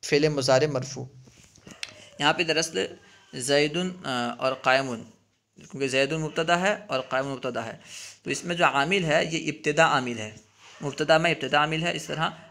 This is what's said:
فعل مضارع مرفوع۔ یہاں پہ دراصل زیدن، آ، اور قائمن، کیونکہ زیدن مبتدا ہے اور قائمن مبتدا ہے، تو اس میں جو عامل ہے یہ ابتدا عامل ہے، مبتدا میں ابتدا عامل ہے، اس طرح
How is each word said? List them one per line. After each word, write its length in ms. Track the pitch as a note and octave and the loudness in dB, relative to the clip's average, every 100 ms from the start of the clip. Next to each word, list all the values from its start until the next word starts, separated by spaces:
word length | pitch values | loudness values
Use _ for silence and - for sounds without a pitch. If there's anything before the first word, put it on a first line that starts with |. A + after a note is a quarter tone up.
فعل 240 | - D3 D#3 | 0 2 2
مضارع 380 | C#3+ C3 C3 D3+ | 2 4 4 4
مرفوع۔ 340 | C3+ B2+ - B2+ - - _ - - - - - - - - | 0 -6 -10 -12 -16 -20 _ -20 -20 -20 -16 -16 -16 -20 0
یہاں 140 | C#3+ | 2
پہ 100 | D#3 | 2
دراصل 420 | E3 D#3 E3 F3+ G3 - - - _ | 2 0 0 -2 -4 -8 -20 -20 _
زیدن، 560 | C3+ B2+ C#3+ D3+ D#3+ F#3 F3+ | -10 2 4 4 0 -4 -6
آ، 60 | C#3 B2 A#2+ - | -6 -4 -4 -2
اور 160 | C3+ | -2
قائمن، 500 | C3 C3 C3 C3+ A2+ G#2 _ _ _ _ _ | 0 4 4 2 -6 -10 _ _ _ _ _
کیونکہ 320 | - C3+ C3+ | -18 -6 -2
زیدن 280 | C3 C#3 D#3+ | 0 0 0
مبتدا 460 | D#3 - - F3 | -4 -4 0 0
ہے 140 | F#3+ G3+ - | 0 -2 -4
اور 120 | C3+ | -6
قائمن 300 | B2+ C3 C#3 | -2 -4 -4
مبتدا 360 | C3 B2+ A#2+ A2+ | -6 -6 -6 -8
ہے، 120 | D#3 - - - - | -12 -18 -18 -18 -14
تو 60 | - | -8
اس 160 | C#3 F3 | -6 -6
میں 100 | F3 | 2
جو 100 | D#3+ | 2
عامل 380 | C3+ C#3+ G3 | 4 2 0
ہے 220 | E3 D3+ F3 | 2 2 2
یہ 260 | D#3+ D#3+ | -2 -4
ابتدا 320 | C#3+ D#3 D3 | -4 -2 4
عامل 340 | D#3+ C#3 B2 A#2 | 4 4 0 -6
ہے، 140 | G#2+ G#2 _ _ - - | -10 -12 _ _ -20 -10
مبتدا 360 | D3 C3+ D3+ D#3+ | -10 -4 4 4
میں 140 | E3+ | 4
ابتدا 260 | D#3 C3+ D3 | -2 0 2
عامل 260 | D3+ D#3+ | 2 0
ہے، 120 | E3+ - | -4 -6
اس 80 | |
طرح 260 | - D3 E3 - - | -6 -4 -4 -6 -20